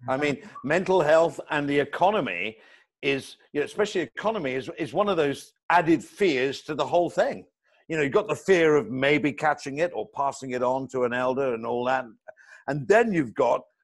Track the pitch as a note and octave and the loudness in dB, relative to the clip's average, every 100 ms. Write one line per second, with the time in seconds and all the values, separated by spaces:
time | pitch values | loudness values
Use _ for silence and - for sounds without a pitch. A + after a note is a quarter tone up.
0 | B2 C3 D3 C3+ - - B2+ E3 F#3 F#3 | -6 -2 -2 -4 -8 -10 -2 0 2 2
1 | D3+ D#3+ E3 C#3 - D3+ C#3+ C#3+ C#3 - | 6 4 4 -2 -6 -4 0 0 0 2
2 | F3 G#3+ C3 F2 G2+ A2 _ - _ _ | 2 2 -2 -4 -6 -10 _ -20 _ _
3 | C#3+ C#3 B2 - _ C#3+ C#3 - G3+ F#3+ | -2 -2 -4 -18 _ -4 -4 -2 -2 -2
4 | D#3 - G3+ A3+ C#3+ B2+ B2+ E3 D#3+ D3 | -6 -4 -4 -4 -4 -6 -8 -8 -6 -2
5 | G#3 F3+ C#3+ C#3 - _ - E3+ D#3+ E3 | 0 0 0 -2 -10 _ 0 2 4 2
6 | - - G3 C3+ C3+ B2+ - D3 C3+ E3+ | 0 0 0 2 0 -4 -8 -4 0 0
7 | E3+ E3+ A#3+ A2 - _ _ _ - D#3+ | 0 0 -2 -4 -14 _ _ _ -8 -2
8 | C#3+ D#3+ D3+ D3 - F#3+ D#3+ D3+ B2 C3 | 0 0 0 -4 2 4 6 4 2 0
9 | C3+ D3 D3 C#3+ D3+ D3 C#3+ C#3 E3+ A#2 | 2 2 2 0 -2 -2 -4 -4 -4 -4
10 | G#2+ - C#3 C3+ C#3 B2 B2 C3 C3 C3 | -10 -6 -6 -6 -8 -2 -2 -2 -4 -2
11 | B2 B2 B2+ C3 C3+ A#2 A2+ A#2+ B2 C3 | -2 0 -2 0 -2 -4 -4 -4 -2 -2
12 | A#2+ G#2+ - - _ - - D3 B2 G#3 | -4 -16 -20 -20 _ -16 -6 -4 4 4
13 | A#3+ F3+ B2+ G2+ B2 - - _ | 4 0 -2 0 0 0 -4 _